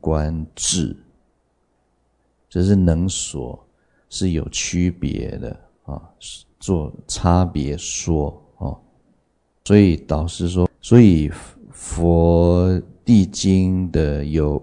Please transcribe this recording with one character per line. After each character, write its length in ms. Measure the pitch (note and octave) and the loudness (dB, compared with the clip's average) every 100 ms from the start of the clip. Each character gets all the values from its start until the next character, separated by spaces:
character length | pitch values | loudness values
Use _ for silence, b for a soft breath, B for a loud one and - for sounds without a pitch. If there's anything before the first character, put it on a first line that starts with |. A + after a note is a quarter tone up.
观 460 | D#2+ D#2 D#2 D#2+ D#2 | -4 -2 -2 -6 -10
智， 420 | - - F#2 D2+ - _ _ _ _ _ _ _ _ _ _ _ _ _ _ _ | -10 -6 -4 -4 -8 _ _ _ _ _ _ _ _ _ _ _ _ _ _ _
就 140 | F2+ | -2
是 140 | F#2 G2 | 2 4
能 320 | F2+ E2 F#2 | 4 2 -2
所 580 | - - C#2+ B1 - _ _ _ _ _ | -6 -10 -10 -12 -14 _ _ _ _ _
是 220 | - F#2+ | -6 -4
有 180 | D#2+ - | -2 -4
区 440 | - - F2 F2+ | -8 -6 -2 -2
别 440 | - D2 - A#1+ - | -2 -6 -6 -8 -10
的 220 | - - _ _ - | -12 -14 _ _ -14
啊， 140 | D2 - _ - - _ _ | -14 -14 _ -20 -20 _ _
做 320 | - F2 D2 - - | -4 -4 -4 -10 -12
差 360 | - F2+ F2 | -4 2 2
别 320 | F2+ D2+ C#2 C#2+ | 2 -2 -6 -6
说 520 | - - - D#2 D2 - _ - | -10 -8 -4 -2 -2 -8 _ -12
啊。 160 | F2+ - _ _ _ _ _ _ _ _ | -12 -12 _ _ _ _ _ _ _ _
所 120 | - G#2 | 2 6
以 200 | G2 D#2 | 6 4
导 300 | - D2+ E2+ | -2 -4 -4
师 220 | - F2 | -6 -4
说， 200 | F2+ F2+ - | 0 -2 -2
所 200 | - A#2+ | 4 6
以 280 | A2 E2 D2+ - - - - | 8 6 0 -6 -16 -20 -20
佛 1120 | - - E2+ E2+ E2+ E2+ E2+ F2 F2 F#2 F#2 - - | -20 -12 -2 2 4 4 4 4 2 2 -2 -6 -8
地 220 | - A2+ F#2+ | 2 4 4
经 640 | - G2 F#2+ F#2 F#2 F2+ | 0 0 2 2 -2 -2
的 340 | D#2 D2+ C#2+ | -2 -2 -2
有 320 | D2 D#2 D2+ D2 | -4 -2 0 -2